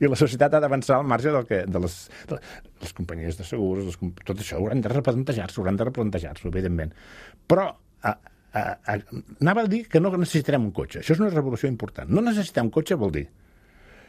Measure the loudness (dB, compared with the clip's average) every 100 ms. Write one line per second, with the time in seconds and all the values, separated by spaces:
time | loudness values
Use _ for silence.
0 | 2 4 2 4 4 4 4 2 2 2
1 | 4 2 2 0 2 0 0 -2 -2 -6
2 | -16 -18 -10 -10 -10 -20 -20 -14 -14 -10
3 | -8 -6 -6 -6 -6 -2 0 -2 -4 -6
4 | -8 -8 -8 -6 -6 -4 -2 0 0 0
5 | 0 0 -2 -2 -4 -2 0 0 0 -2
6 | -2 -2 -6 -8 -6 -2 0 -2 -4 -10
7 | -20 -20 -20 -14 2 2 2 -6 _ _
8 | -4 -4 -8 _ _ -4 -4 -4 -4 -4
9 | -4 -12 -12 0 2 2 2 0 2 4
10 | 4 2 2 0 2 2 2 -2 -6 -4
11 | 2 2 4 2 0 -2 -2 -2 -6 -8
12 | 0 2 2 0 0 0 0 0 0 0
13 | 0 -2 -6 -14 _ _ _ -20 -20 -20